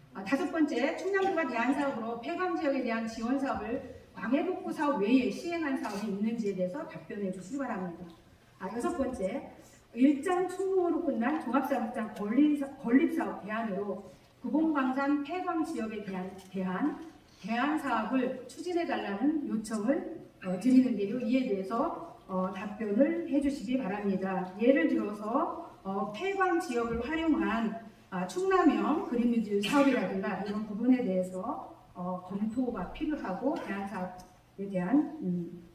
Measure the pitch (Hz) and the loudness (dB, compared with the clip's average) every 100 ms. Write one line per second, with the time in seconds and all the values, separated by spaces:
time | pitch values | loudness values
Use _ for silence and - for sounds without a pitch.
0 | - - - 269 294 330 294 240 277 - | -18 -10 -2 0 0 2 2 2 0 0
1 | 359 392 381 330 262 233 240 285 277 220 | 0 2 2 2 0 0 2 2 0 -2
2 | 226 233 294 349 359 320 311 269 226 226 | -4 -6 -4 -2 0 0 0 0 0 -2
3 | 226 - 226 269 262 208 214 269 - - | -2 -4 0 0 0 -2 -4 -6 -6 -16
4 | - - 196 277 359 370 - - 294 202 | -18 -10 0 0 0 -2 -4 -2 0 2
5 | 202 262 247 - 339 339 294 262 233 196 | 4 4 4 -2 -4 -2 -2 -2 -4 -4
6 | 208 196 220 233 202 180 180 285 330 165 | -4 -2 -2 0 -2 0 -2 -4 -8 -12
7 | - 208 190 - - 277 247 202 180 165 | -10 -6 -4 -6 -8 -6 -4 -4 -6 -8
8 | 175 - - - - - 185 233 320 277 | -14 -18 -20 -20 -20 -12 -8 -4 -2 -2
9 | 247 - 190 269 - - - - - 233 | -2 -2 -4 -4 -8 -14 -20 -20 -8 4
10 | 269 277 370 359 359 - 381 381 339 - | 6 6 2 2 2 0 0 2 2 2
11 | 285 226 240 311 240 262 - 254 220 - | 0 0 0 0 0 0 2 0 -2 -4
12 | 214 - 208 247 302 285 277 - 233 262 | -6 -4 0 6 6 4 -2 -6 6 6
13 | 330 320 208 - 190 220 226 185 202 185 | 6 2 -2 -4 -6 -4 -4 -4 -4 -6
14 | - - - - 247 294 320 294 262 254 | -10 -18 -20 -12 0 2 4 4 2 2
15 | 277 294 285 359 370 330 302 226 220 202 | 2 2 0 -4 -2 -2 -2 -4 -6 -6
16 | 190 185 190 - - 190 185 226 285 - | -6 -6 -6 -10 -10 -4 -2 0 -2 -2
17 | - - - - 190 233 277 311 269 226 | -10 -18 -20 -12 -4 0 0 0 0 -2
18 | 220 262 247 - - - 349 349 294 214 | 0 0 0 -2 -10 -10 -2 -2 0 -2
19 | 208 202 277 320 240 214 - 214 220 330 | -2 0 2 2 0 -4 -2 -2 0 0
20 | - - - - 185 185 247 254 247 202 | -2 -10 -14 -10 -4 0 6 6 6 2
21 | 202 247 220 262 214 196 190 226 320 - | 0 -2 2 2 2 -2 -2 -2 -2 -4
22 | - - - 190 185 208 202 202 214 208 | -10 -16 -4 -2 -2 -2 -8 -6 0 4
23 | 320 339 254 277 285 - 202 254 190 208 | 4 2 0 0 0 -2 -2 -2 0 -2
24 | 202 185 190 185 185 196 240 302 320 226 | 0 0 0 -2 -4 2 6 6 6 2
25 | 202 214 214 262 349 - - - 196 196 | -2 -4 -2 0 0 -4 -12 -10 -4 -2
26 | - - 370 392 381 330 - 240 233 226 | -2 -4 -2 2 2 2 0 0 0 -2
27 | 254 320 330 269 202 226 220 - - - | -2 0 2 2 2 0 0 -2 -10 -20
28 | - 185 185 370 381 381 320 214 208 330 | -10 -4 -4 -2 2 4 4 4 2 0
29 | 403 233 240 226 196 202 208 277 269 254 | 0 0 2 2 2 0 2 4 6 4
30 | 185 196 208 180 202 208 220 208 247 254 | 2 -2 -2 -2 -4 -4 -4 0 4 4
31 | 190 185 180 185 220 294 - - - - | 4 0 0 -4 -6 -6 -8 -16 -18 -8
32 | 180 180 - 196 220 262 247 220 180 - | -6 -6 -6 -4 -2 0 -2 -2 -6 -4
33 | 302 294 - 185 254 330 202 202 202 185 | -4 -2 -4 -2 -2 -2 -4 -6 -6 -6
34 | 185 - - - - - 196 185 180 277 | -6 -8 -18 -20 -18 -10 -4 -2 2 4
35 | 302 - 185 175 170 - - | 2 -2 -2 -2 -4 -10 -18